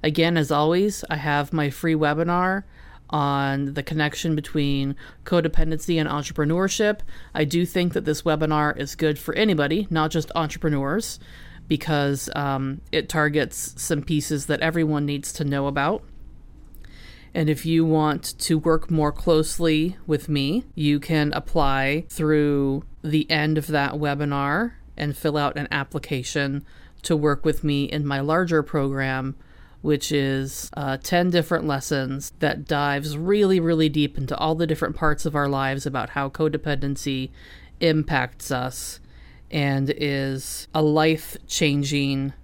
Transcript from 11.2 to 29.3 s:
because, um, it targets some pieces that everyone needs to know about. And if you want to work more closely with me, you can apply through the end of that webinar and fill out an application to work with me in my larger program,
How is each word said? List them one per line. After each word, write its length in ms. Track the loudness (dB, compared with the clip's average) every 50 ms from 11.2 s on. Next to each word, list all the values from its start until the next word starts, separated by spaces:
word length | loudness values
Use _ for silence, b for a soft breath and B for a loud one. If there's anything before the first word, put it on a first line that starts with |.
| B B B B B B B B B -2
because, 600 | -2 -2 0 0 0 2 2 0 0 -2 -4 -6 -4
um, 440 | -4 -2 -2 -2 -2 -2 -4 -6 -8 -10 -4 -4
it 160 | -4 -2 0
targets 680 | 0 2 2 2 2 2 0 0 -4 -8 -10 -10 -10
some 240 | -10 -4 -2 -2 -2
pieces 460 | 0 0 -2 -2 0 0 -4 -4 0
that 140 | -2 -2 0
everyone 440 | 0 0 2 2 2 2 2 0 0
needs 280 | -2 -2 -4 -6 -8 -6
to 120 | -4 -2
know 220 | -2 0 0 0
about. 360 | -2 0 0 0 0 0 -2 -6 -12 -18 -18 -18 -18 -18 -18 -20 -20 -20 -20 -20 -18 -18 -16 B B B B B B B B B B B
And 160 | -2 0 0
if 160 | 0 0 0
you 180 | 2 2 4 4
want 540 | 4 4 4 4 2 0 0 -4 -10 -8 -6
to 180 | -2 0 0
work 320 | 2 4 4 4 4 4 2
more 220 | 2 2 2 2
closely 840 | 0 0 2 4 4 4 4 2 -2 0 2 2 4 2 2 0 -2 -6 -4
with 220 | -2 -2 -2 0 0
me, 360 | 0 0 0 0 0 -2 -4 -6 -6
you 240 | 0 2 2 2 2
can 320 | 0 0 2 2 2 2 0
apply 720 | -2 -4 0 2 4 4 4 4 2 2 2 0 -2 -4 -6
through 760 | -4 -2 2 4 4 4 4 4 2 2 2 0 0 -2 -4 -8 -16 -10 -6
the 260 | 0 2 2 2 2
end 300 | 0 0 2 2 2 0
of 80 | 0
that 280 | 0 0 0 0 0 -2
webinar 800 | -2 -2 -2 0 0 -2 -2 0 0 0 0 0 0 0 -2 -4 -10 -20 -20 -8
and 200 | -6 -4 -4 -4
fill 200 | -2 -2 0 0
out 220 | 2 0 0 -2 -4
an 80 | -4 -2 -2
application 920 | -2 -2 -4 -6 -8 -6 -4 -6 -6 -4 -4 -2 -2 0 0 -2 -4 -6 b b b b b b b -2
to 140 | 0 0
work 280 | 2 4 2 2 2 2
with 200 | 0 0 2 0
me 200 | 0 0 0 0
in 220 | -2 -2 -4 -2
my 140 | -2 -2 -2
larger 420 | 0 2 2 2 2 4 2 2 2
program, 720 | 2 0 0 0 0 0 -2 -2 -2 -2 -2 -4 -4